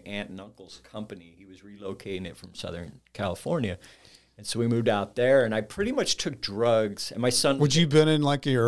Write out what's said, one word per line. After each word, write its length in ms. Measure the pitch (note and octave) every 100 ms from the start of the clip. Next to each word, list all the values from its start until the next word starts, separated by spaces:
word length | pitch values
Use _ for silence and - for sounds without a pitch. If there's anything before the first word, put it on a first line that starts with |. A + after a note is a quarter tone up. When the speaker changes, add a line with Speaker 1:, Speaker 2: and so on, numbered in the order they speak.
| -
Speaker 1:
aunt 240 | G2+ G2
and 100 | F#2+
uncle's 420 | G#2 A2+ F2+ - -
company. 440 | G#2+ G#2+ F#2+ E2+ E2
He 60 | G2
was 140 | F#2
relocating 640 | G2+ G2+ G2 G2+ G2+ F#2 F2
it 120 | -
from 180 | - -
Southern 460 | F2+ E2+ E2+ - _
California. 680 | - G2 F2 D3 E3 G#2+ F2 - - - - _ -
And 100 | G2+
so 120 | A2
we 80 | A#2
moved 200 | A#2+ A2+
out 280 | G#2 G2 -
there, 280 | B2 C3+
and 100 | A2+
I 60 | A2
pretty 320 | G#2+ - G#3+
much 240 | C#4 F#3 -
took 240 | E3+ C3
drugs. 720 | - G2+ A#2 A2+ G#2+ G2+ -
And 100 | A2
my 80 | B2
son 300 | A#2+ D3 C#3
Speaker 2:
Would 160 | D3 D#3
you 100 | D#3
been 220 | D3+ D#3
in, 140 | D3+
like, 240 | C#3+ C#3+ C#3+
your 180 | B2+